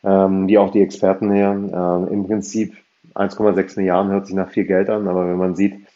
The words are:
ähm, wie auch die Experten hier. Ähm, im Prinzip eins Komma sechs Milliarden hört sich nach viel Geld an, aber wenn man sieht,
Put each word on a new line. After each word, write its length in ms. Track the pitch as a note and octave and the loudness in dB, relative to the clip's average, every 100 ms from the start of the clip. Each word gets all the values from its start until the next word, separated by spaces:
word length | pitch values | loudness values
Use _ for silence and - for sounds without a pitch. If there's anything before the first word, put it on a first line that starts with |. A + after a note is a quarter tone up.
ähm, 440 | G2 G2 F#2+ F#2+ F#2+ | 0 2 2 2 4
wie 100 | G#2 | 4
auch 140 | F#2+ | 4
die 100 | G#2 | 2
Experten 500 | F#2+ - F#2+ F#2+ G#2 | 0 2 0 0 0
hier. 180 | G2+ G2+ | 2 2
Ähm, 580 | G2+ G2 F2+ F2+ F2+ F#2 | -2 -4 -4 -2 -2 -2
im 140 | G2+ F#2+ | -4 -2
Prinzip 520 | G#2+ G2 A2 G#2 - _ _ _ | -4 -4 -4 -4 -8 _ _ _
eins 220 | - G2 - | -6 -4 0
Komma 180 | G#2+ | 0
sechs 220 | F#2+ F#2+ - | 2 -2 -2
Milliarden 360 | F#2+ F#2 G2 | 0 2 2
hört 140 | G2 G2 | -2 -2
sich 100 | F#2+ | -6
nach 140 | F#2 | -4
viel 160 | - F2+ | -4 0
Geld 240 | F#2 G2 | 0 0
an, 180 | G#2+ G2 | -2 -2
aber 220 | F2+ F2+ | -2 -2
wenn 80 | F2+ | 0
man 180 | F#2 F2 | -2 0
sieht, 200 | G2 G2 - | -2 -2 -20